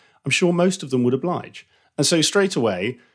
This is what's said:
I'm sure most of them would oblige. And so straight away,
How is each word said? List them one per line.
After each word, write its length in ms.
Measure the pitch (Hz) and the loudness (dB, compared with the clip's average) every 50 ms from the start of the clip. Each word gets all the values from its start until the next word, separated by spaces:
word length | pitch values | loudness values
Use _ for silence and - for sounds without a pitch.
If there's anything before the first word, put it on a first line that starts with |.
| _ _ _ _ - | _ _ _ _ -6
I'm 60 | 156 | -4
sure 200 | - - 190 175 | -2 0 2 2
most 300 | 175 170 175 185 180 - | 2 2 2 2 0 -2
of 80 | - 139 | -4 -4
them 140 | 127 127 123 | -2 0 2
would 100 | 131 135 | 2 0
oblige. 540 | 135 131 175 175 127 - - - - - _ _ _ _ _ _ - | 0 -2 -4 -4 -6 -8 -12 -16 -20 -20 _ _ _ _ _ _ -2
And 100 | 143 - | 0 2
so 140 | 180 165 | 2 2
straight 340 | 151 - - 208 196 190 185 | 2 2 2 2 2 2 0
away, 420 | 156 120 110 95 90 95 113 123 - _ _ _ | 0 0 0 0 -2 -4 -6 -6 -8 _ _ _